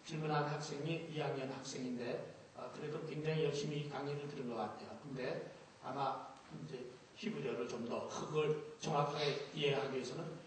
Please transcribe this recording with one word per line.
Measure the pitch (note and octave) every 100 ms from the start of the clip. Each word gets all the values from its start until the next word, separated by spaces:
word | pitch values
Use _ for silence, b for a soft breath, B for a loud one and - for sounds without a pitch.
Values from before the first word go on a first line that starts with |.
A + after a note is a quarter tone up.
질문한 | - D#3 D#3 D3+
학생이 | D3 D3+ - C#3+ D#3+ E3 -
이 | D#3
학년 | C#3+ C3+ C3
학생인데, | C3+ - - B2+ A#2+ A#2+ - - - - -
어, | C3
그래도 | - D3+ D#3 D3
굉장히 | D3+ D#3 D#3
열심히 | C#3+ C#3+ D3 D3 C#3+
강의를 | - C#3+ C#3+ C#3+
들은 | B2+ A#2+
것 | A2
같아요. | G#2 - G2 A2
근데 | C3 B2+ B2+ - - B B -
아마 | B2+ C#3 - - - - - D#3+
이제 | - B2+ A#2+ - - -
히브리어를 | G#3+ C#3 B2 A2+ B2
좀 | A2+ A#2
더 | - -
흙을 | - E3 D3+ D3 - - -
정확하게 | - D3 D3 D3 D3 C3+ -
이해하기 | D3+ C#3+ C3+ B2+ B2+
위해서는 | A#2 - D#3 -